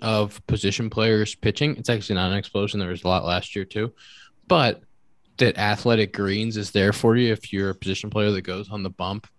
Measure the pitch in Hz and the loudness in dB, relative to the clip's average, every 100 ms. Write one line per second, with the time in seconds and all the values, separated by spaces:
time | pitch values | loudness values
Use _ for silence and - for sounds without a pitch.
0 | 113 107 104 - - 113 98 - 110 110 | 0 0 0 -4 -4 0 0 -2 -4 0
1 | 110 107 107 - 110 - 147 131 123 113 | 2 4 0 -2 -2 0 -2 0 -2 -2
2 | - 95 92 101 - 98 101 104 90 87 | 0 0 0 -2 -2 -2 -2 -2 -4 -4
3 | 90 92 87 87 - 101 95 107 113 - | 0 0 0 -4 -4 -10 -8 -6 -6 -8
4 | - - - _ - 175 120 - - _ | -20 -20 -20 _ 2 4 4 0 -12 _
5 | _ _ _ - 120 - 104 101 123 110 | _ _ _ 2 2 2 0 0 2 2
6 | 98 - 98 104 113 110 98 101 101 - | 2 -2 -2 -2 -2 -4 -2 2 2 4
7 | 117 120 120 107 - 98 98 92 95 92 | 4 4 4 0 -4 -4 -2 -4 -4 -6
8 | 107 107 104 98 92 92 104 104 95 90 | -4 0 0 0 -4 -10 -8 -8 -10 -6
9 | 90 104 - | -6 -6 -12